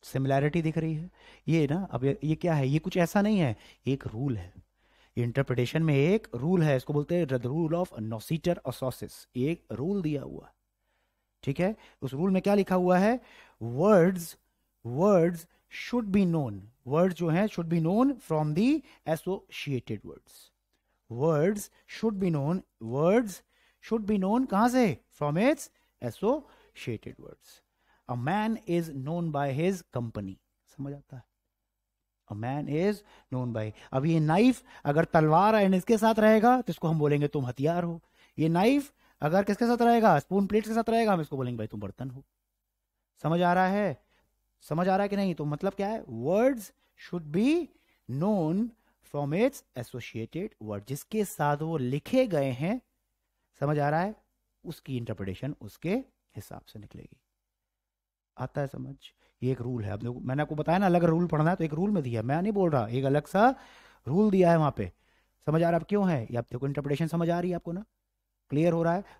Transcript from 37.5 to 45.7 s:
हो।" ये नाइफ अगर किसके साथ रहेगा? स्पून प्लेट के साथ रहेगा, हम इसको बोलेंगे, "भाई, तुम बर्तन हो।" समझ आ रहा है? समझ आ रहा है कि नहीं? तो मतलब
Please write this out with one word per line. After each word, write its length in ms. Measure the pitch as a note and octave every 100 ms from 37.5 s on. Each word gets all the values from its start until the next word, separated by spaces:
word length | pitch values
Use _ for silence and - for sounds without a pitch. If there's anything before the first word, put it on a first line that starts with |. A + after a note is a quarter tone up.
| B2 C#3+ F3
हो।" 160 | F3 E3+ _ _ _ -
ये 100 | D#3+
नाइफ 440 | E3+ G#3 C#4+ C#4 _ _ _
अगर 240 | D3 F3+
किसके 200 | G3+ G3+
साथ 180 | A#3+ A#3+
रहेगा? 360 | A#3 A#3 G#3+ D3+
स्पून 280 | - F#3+ G3
प्लेट 200 | G#3 G#3
के 80 |
साथ 160 | A3 A3+
रहेगा, 220 | A3+ A3
हम 80 | F#3
इसको 160 | D3+ C#3
बोलेंगे, 220 | B2 A#2+
"भाई, 80 | A2
तुम 140 | G#2
बर्तन 300 | G2+ - C3+
हो।" 140 | B2+ - _ _ _ _ _ _ _ _ _
समझ 180 | D#3 E3+
आ 120 | F3
रहा 120 | F3+ F#3
है? 380 | G3+ G3+ C3 _ _ _ _ _ _
समझ 280 | - D3+ F3+
आ 80 | F#3+
रहा 60 |
है 60 | G3+
कि 80 | G3
नहीं? 180 | G3
तो 100 | D#3+
मतलब 300 | D3 D3 G3